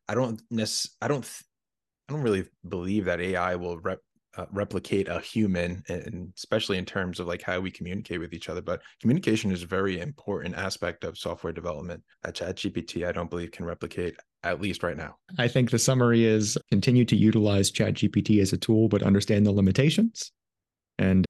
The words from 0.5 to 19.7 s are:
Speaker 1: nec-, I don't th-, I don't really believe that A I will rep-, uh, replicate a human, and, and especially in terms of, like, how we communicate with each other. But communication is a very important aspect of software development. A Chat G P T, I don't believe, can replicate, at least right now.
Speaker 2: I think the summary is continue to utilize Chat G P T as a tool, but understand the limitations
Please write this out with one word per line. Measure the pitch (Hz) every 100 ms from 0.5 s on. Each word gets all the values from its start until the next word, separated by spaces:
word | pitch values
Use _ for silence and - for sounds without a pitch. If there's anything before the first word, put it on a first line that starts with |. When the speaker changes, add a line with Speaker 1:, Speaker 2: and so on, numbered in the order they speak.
Speaker 1:
nec-, | 113 107 - - -
I | 117
don't | 143
th-, | - - - _ _ _ _ _ -
I |
don't | 147
really | 120 98 90 _ 87
believe | 90 90 104 90
that | 85
A | 90 92
I | 90 90
will | 87 85
rep-, | 92 - _ _ _ -
uh, | 90
replicate | 98 101 95 - 98 92
a | 85
human, | - 113 104 90 85 92 -
and, | 87
and | 71 87 90 -
especially | - 110 - 95
in |
terms | 95 98 90 90
of, | 87
like, | 90
how | - 92
we | 95
communicate | - 87 98 - 87
with | 80
each | 82 -
other. | 85
But | 90 87 - _
communication | 113 156 - 110 104
is | 90
a | 85
very | 95 98 90
important | 147 71 - 98 87
aspect | 85 95 - 87 85
of | 85 82
software | 87 85 85
development. | 82 85 76 85 85 - _
A | -
Chat | - 87 92
G | 101
P | 87
T, | 82 87
I | 87
don't | 85 85
believe, | 87 85
can | -
replicate, | 85 85 82 - 87 - _ _
at | 87 80
least | 98 87
right | 87 139
now. | 78 - _ 185
Speaker 2:
I | 120
think | 131 120
the | 117
summary | - 131 120 117
is | 113 110 107 - -
continue | 101 131 123 117
to | 110
utilize | 107 110 104 101 92
Chat | - 104
G | - 101
P | 104
T | 98 107
as | 95
a | 95
tool, | - 110 110
but | 104
understand | 95 98 - 104
the | 104
limitations | 101 95